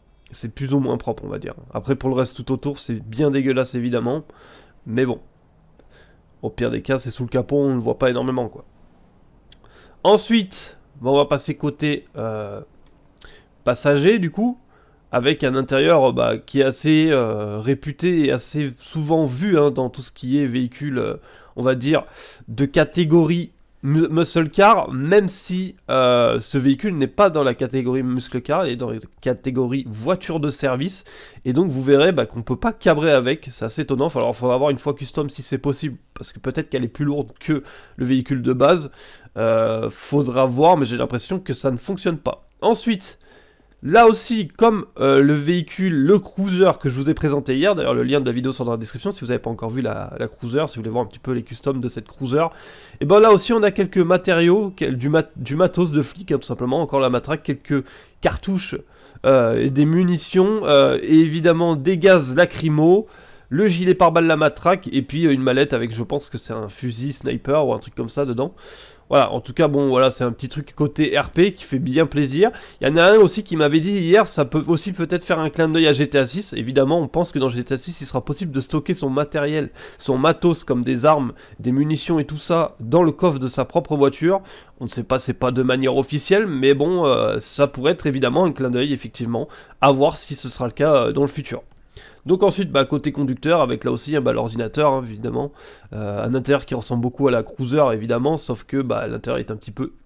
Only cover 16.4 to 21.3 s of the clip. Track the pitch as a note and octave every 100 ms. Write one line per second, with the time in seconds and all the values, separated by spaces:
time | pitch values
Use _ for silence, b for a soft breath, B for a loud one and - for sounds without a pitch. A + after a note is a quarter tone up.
16.4 | - C#3 C3+ B2+ D3+ D#3 D#3+ C3+ A2 G#2+
17.4 | G#2 G#2+ A#2 C3+ D3+ - F3 E3+ C3+ B2+
18.4 | - D3+ C#3+ B2 - D#3+ D3+ D#3+ D3 B2+
19.4 | G3+ D#3+ D3 C3+ B2+ - - - B2+ C#3+
20.4 | C3+ B2+ B2 B2 D3 B2 G#2+ - b